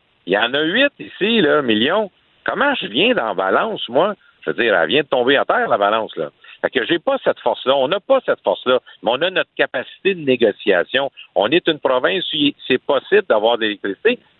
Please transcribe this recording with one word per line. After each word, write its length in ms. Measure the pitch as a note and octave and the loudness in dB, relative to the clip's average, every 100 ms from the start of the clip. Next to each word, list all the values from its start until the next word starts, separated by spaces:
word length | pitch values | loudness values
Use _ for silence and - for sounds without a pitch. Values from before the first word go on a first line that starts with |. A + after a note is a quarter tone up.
| _ _ E2+ | _ _ -2
il 60 | |
y 60 | G2 | 0
en 160 | A#2 | 0
a 80 | C#3+ | 0
huit 300 | D#3 A3 C#4+ - | -2 0 0 -2
ici, 440 | - - G#3 A3+ | -14 -4 0 2
là, 180 | D3 D3 | 4 2
millions. 500 | B2+ G#2+ C3 G#3 G3+ - _ _ - | 2 0 0 -2 -4 -10 _ _ -6
Comment 280 | D#3 C#4 | -2 -2
je 120 | - F#3 | -2 -4
viens 260 | A2+ A3+ | -2 0
dans 120 | G#3 A#2 | 0 -2
la 80 | |
balance, 520 | F#2 F#2+ A#2+ G#3+ F#3+ - | 0 0 0 0 -6 -4
moi ? 240 | B2+ G3 G3 _ _ | 0 0 -2 _ _
Je 80 | D#2+ | -6
veux 120 | D2+ | -2
dire, 120 | A#2 | 2
elle 140 | F#2 E2 | 2 2
vient 140 | C3+ | 0
de 40 | D3 | 0
tomber 280 | C3 B2 C3+ | 0 2 2
à 80 | |
terre, 240 | - - F#2 | 2 0 0
la 80 | A2 | 2
balance, 400 | G2+ A2 G#2 E2 | 2 0 -2 -8
là. 140 | D2 - - - | -10 -12 -20 -6
Fait 80 | - | -4
que 160 | C3 A2 | -2 -2
j'ai 120 | E3 | -2
pas 200 | C4+ C#4 | -2 -2
cette 160 | - - | -2 -2
force-là. 380 | A#2+ G#2 B2 C#3 | -2 -2 0 0
On 100 | C3 | 0
n'a 120 | G3 | -2
pas 200 | - C4+ - | 0 0 0
cette 140 | B2 | -2
force-là, 380 | - F2+ B2+ B2+ - - | -2 -2 0 0 -2 -6
mais 80 | G2+ | -4
on 100 | B2+ | -2
a 80 | F3+ | -2
notre 200 | F3+ - - | -2 -4 -2
capacité 580 | C#3+ B2+ A#2 - F#3+ | -4 -4 -10 -6 -4
de 60 | F3+ | -2
négociation. 880 | C#3 B2+ A2 - G#2 F2+ D#2+ C3 C#3 - - | 0 2 2 2 0 2 2 -2 -4 -8 -6
On 140 | - G#2 | -2 0
est 200 | E3+ - | 2 0
une 100 | D#3 | -2
province 460 | C3+ B2+ D#3 F#3+ - | 0 0 0 -2 -4
où 180 | D#3 C#3+ - - | -2 -2 -2 -2
c'est 160 | B2+ | -2
possible 420 | - C3+ - G#3 G3 | 0 -2 0 0 2
d'avoir 300 | A2 A2 A#2 | 2 2 2
de 40 | |
l'électricité. 560 | A2 G#2 G2+ F#2+ A3+ B3 _ | -2 -4 -8 -2 -2 -2 _